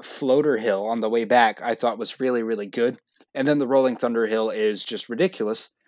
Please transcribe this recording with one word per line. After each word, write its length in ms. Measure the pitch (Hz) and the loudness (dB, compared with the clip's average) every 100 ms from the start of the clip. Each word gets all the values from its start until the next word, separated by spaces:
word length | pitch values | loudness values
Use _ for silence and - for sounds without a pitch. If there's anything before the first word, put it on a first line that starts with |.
floater 540 | - - 135 135 147 117 | -10 -4 2 4 4 2
hill 300 | 113 95 107 | 0 0 0
on 140 | 117 | -2
the 80 | 110 | 0
way 140 | 117 | 0
back, 380 | 113 123 113 107 | 2 4 4 2
I 120 | 117 | -4
thought 240 | 113 120 110 | -2 -2 -2
was 220 | 110 - | -6 -2
really, 220 | 131 123 | -2 0
really 240 | 113 110 101 | -2 -4 -4
good. 320 | 120 120 123 _ _ _ | 0 0 -2 _ _ _
And 140 | 135 135 | -2 0
then 100 | 147 | 2
the 80 | 123 | 4
Rolling 300 | 135 131 113 | 4 4 2
Thunder 300 | 120 117 110 | -2 0 0
hill 240 | 110 110 | 0 0
is 340 | 107 107 101 | 0 0 -2
just 240 | - 107 - | -4 -8 -6
ridiculous. 640 | 117 185 - 107 113 - _ | 0 0 0 -4 -4 -8 _